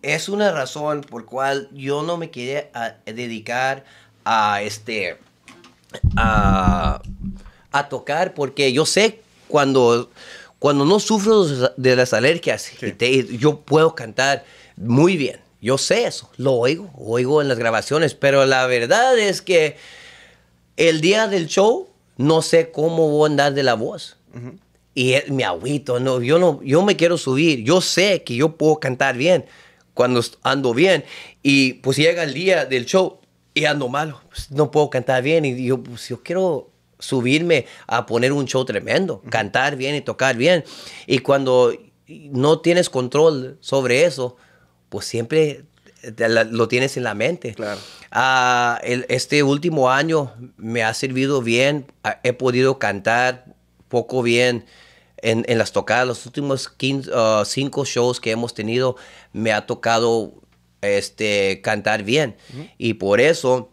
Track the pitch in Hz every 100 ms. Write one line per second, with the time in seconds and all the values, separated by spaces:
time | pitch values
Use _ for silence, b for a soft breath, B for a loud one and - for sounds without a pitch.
0 | 139 160 175 208 208 156 131 151 151 147
1 | 139 117 113 123 135 139 139 139 135 143
2 | 160 170 160 123 123 143 147 120 113 -
3 | - 113 120 113 107 120 131 135 b b
4 | b _ - 113 104 101 104 107 - 110
5 | 87 - _ _ - - - _ _ -
6 | - 110 113 107 98 95 92 90 76 -
7 | - - - B B B B 139 143 127
8 | - 151 185 151 139 - 135 131 151 185
9 | 214 220 _ _ _ 151 135 131 120 117
10 | 123 B B B B _ 143 143 143 208
11 | - 220 202 214 170 135 127 - 127 127
12 | 127 - 131 170 147 107 - - 110 95
13 | 120 135 110 120 147 147 - 151 160 160
14 | 113 104 135 139 B B B - 107 123
15 | 170 180 120 - _ _ 107 135 - 208
16 | 226 - - - 131 123 123 165 196 135
17 | 110 117 127 151 139 117 117 110 - 151
18 | 156 - 139 139 135 131 127 123 120 202
19 | 262 240 208 180 - 175 151 B B B
20 | B B B B B _ _ - 165 160
21 | 165 214 220 196 156 - 208 311 - _
22 | _ - 143 160 151 165 165 - 160 165
23 | 160 147 151 143 143 139 131 113 135 196
24 | - _ _ 123 123 175 _ _ _ -
25 | 127 131 143 135 104 85 120 147 - 123
26 | 131 127 120 165 180 139 104 151 202 151
27 | 170 170 - 131 165 135 110 180 - -
28 | 202 185 - 120 156 160 151 151 - 123
29 | 139 123 160 175 - b b b b -
30 | 123 123 113 - 123 139 131 117 185 160
31 | B B B B 139 139 131 123 131 135
32 | 160 175 156 131 190 175 131 131 120 190
33 | 180 - _ _ _ - 151 147 123 143
34 | 156 135 _ - - 139 147 151 147 131
35 | 120 127 131 165 147 127 127 131 120 117
36 | - 123 - 175 185 143 - _ _ _
37 | - 135 120 151 175 151 B B B 117
38 | 107 117 127 143 127 131 131 101 107 135
39 | 185 101 120 113 104 120 139 139 135 147
40 | 135 107 131 117 143 180 B B B B
41 | B 139 135 139 131 127 120 - - _
42 | _ 156 147 131 143 160 165 175 170 131
43 | 127 143 160 143 127 139 - 135 127 127
44 | 170 135 123 - b b b b _ 107
45 | - 113 117 156 156 135 - _ _ _
46 | 123 107 113 113 110 113 113 123 135 131
47 | 120 104 123 175 120 107 107 98 B B
48 | B 107 131 131 123 123 120 120 107 123
49 | 123 123 - 147 139 143 170 151 127 131
50 | 160 160 131 110 123 _ 110 117 110 113
51 | 135 127 135 143 117 117 139 147 131 _
52 | 110 - 123 120 127 123 131 135 104 101
53 | 101 117 127 123 - _ _ _ _ 120
54 | 113 127 120 117 123 117 b b b b
55 | b b 113 113 117 117 104 101 - 117
56 | 127 117 123 147 143 135 - _ 131 139
57 | 131 123 110 107 101 - 135 - 135 127
58 | 123 123 117 113 117 - 107 120 131 123
59 | B B B - 110 107 - 117 113 113
60 | 117 117 101 - _ _ _ _ 101 101
61 | 98 - 107 101 98 95 110 107 104 110
62 | 101 139 139 - B 127 170 B 120 104
63 | 98 104 123 120 131 127 107